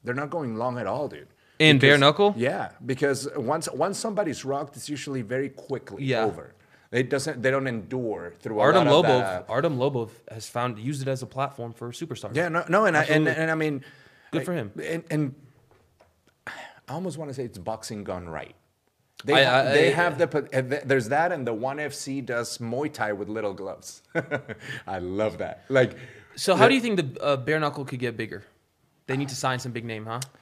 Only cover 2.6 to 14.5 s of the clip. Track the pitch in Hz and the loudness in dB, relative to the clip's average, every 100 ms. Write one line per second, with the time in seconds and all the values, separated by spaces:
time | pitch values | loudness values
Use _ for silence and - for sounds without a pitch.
2.6 | 104 - 123 131 143 135 135 - 120 156 | -6 -10 -6 0 0 0 -4 -6 -2 -2
3.6 | - 127 170 196 226 202 185 127 131 139 | -4 -2 -2 -2 -4 -2 -2 -4 -4 -4
4.6 | 143 127 - 147 147 135 104 127 139 - | -6 -12 -10 -8 -6 -6 -4 -4 -4 -8
5.6 | - - - 101 135 120 110 82 71 _ | -8 -8 -8 -8 -2 0 0 -2 -14 _
6.6 | _ _ _ 120 131 139 135 123 131 135 | _ _ _ 0 0 0 -2 -2 0 0
7.6 | 135 117 90 131 120 92 87 - - 107 | -2 -6 -6 -4 -4 -4 -8 -12 -6 2
8.6 | 127 185 165 143 180 127 98 90 - 113 | 6 6 8 6 6 4 2 -4 -2 0
9.6 | 165 135 131 131 110 - - 113 107 120 | 0 0 0 -2 -6 -10 -18 -14 -8 -4
10.6 | 123 107 117 143 135 131 123 131 139 135 | -4 -4 -6 -4 -4 -4 -6 -6 -6 -6
11.6 | 117 113 120 120 165 113 104 120 175 160 | -12 -10 -12 -10 -10 -8 -6 -2 0 -2
12.6 | 165 180 214 156 156 156 156 156 160 160 | 2 4 4 4 4 4 4 0 0 0
13.6 | 156 139 131 - - _ - 160 139 | 0 -2 -8 -20 -20 _ -6 -4 -2